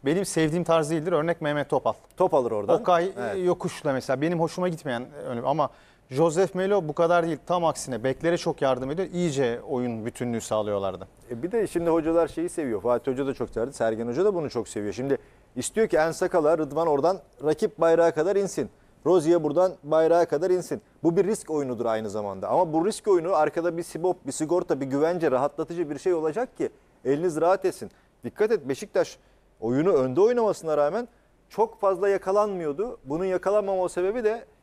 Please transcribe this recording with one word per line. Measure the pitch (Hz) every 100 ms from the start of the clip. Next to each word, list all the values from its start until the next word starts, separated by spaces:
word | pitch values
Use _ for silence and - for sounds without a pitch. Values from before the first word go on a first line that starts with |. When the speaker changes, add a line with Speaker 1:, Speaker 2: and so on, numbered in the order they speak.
| 135
Speaker 1:
benim | 175 190
sevdiğim | - 160 170
tarz | 170 165 151
değildir. | 165 156
Örnek | 165 160 165
Mehmet | 151 147 135
Topal. | 135 120 107 _ -
Speaker 2:
Topal | 185 151 120
oradan. | 107 101 131
Speaker 1:
Okay, | 226 175 180 190
Speaker 2:
Evet. | 240 196
Speaker 1:
e, |
yokuşla | 180 175 180 - 147
mesela | 131 - 131
benim | 156 175
hoşuma | 160 - 180
gitmeyen | 160 151 120 127 143 -
ön, | 123
ama | 135 156 156 - _ _ _
Joseph | 131 165 156 190 180
Melo | 190 202 151
bu |
kadar | 147 165 175 170
değil. | 151 -
Tam | 175 165
aksine | 143 - 117
beklere | 127 127 165 170
çok | 170 -
yardım | 135 127 131
ediyor. | 160 190
İyice | 175 175 139 127 120 104
oyun | 131 123 113 110
bütünlüğü | - 123 117
sağlıyorlardı. | - 107 104 101 98 92 92 _ -
Speaker 2:
E, | 120
bir | 165
de | 233 196
şimdi | 175 170
hocalar | 160 156 165 165
şeyi | - 170
seviyor. | - 143 107
Fatih | 110 120 135
Hoca | 127 139
da |
çok | 127 113
severdi. | - 123
Sergen | 143 113 113 117
Hoca | 123 202
da | 185
bunu | 143
çok | 120 101
seviyor. | 110 104
Şimdi | 98 135 135 - _ _ 123
istiyor | - - 220
ki | 160
En | 160
Sakala, | 160 180 175 151 165
Rıdvan | 151 143 165
oradan | 143 156 196 - _
rakip | 143 160 208 -
bayrağa | 165 165 165
kadar | 151 165 202
insin. | 196 - 117 _ _ _ 143
Rozier | 180 151 170
buradan | 151 147 185 160
bayrağa | 143 156 160 170 165
kadar | 147 185
insin. | 180 165 123 _ _
Bu | 160 170
bir | 185
risk | 220 -
oyunudur | 156 135 117 113
aynı | 110 110
zamanda. | 104 104 95 95
Ama | 135 180
bu | 156 180
risk | - -
oyunu | 185 165 175
arkada | 151 170 170 165
bir |
sibop, | 165 160 180 180 -
bir |
sigorta, | - 156 175 175 147
bir | 135
güvence, | 139 156 180 160
rahatlatıcı | 123 143 - 156 170 156
bir | 143
şey | 190
olacak | 175 156 160 254 -
ki | 127 - _ _ 127
eliniz | 143 180 156
rahat | 165 190 185
etsin. | - 104 _ _ _
Dikkat | 120 - 214
et, | 220 123
Beşiktaş | 139 208 196 160 - _ _ _ _
oyunu | 113 131 170
önde | 156 131 127
oynamasına | 214 240 220 180 160 151
rağmen | 147 196 240 _ _ _ _
çok | - 226 -
fazla | 196 185 202
yakalanmıyordu. | 196 185 196 208 190 156 143 233 - 131
Bunun | 151 190
yakalanmama | 180 185 208 196 190 180
sebebi | - 185 240
de | 214 226 - _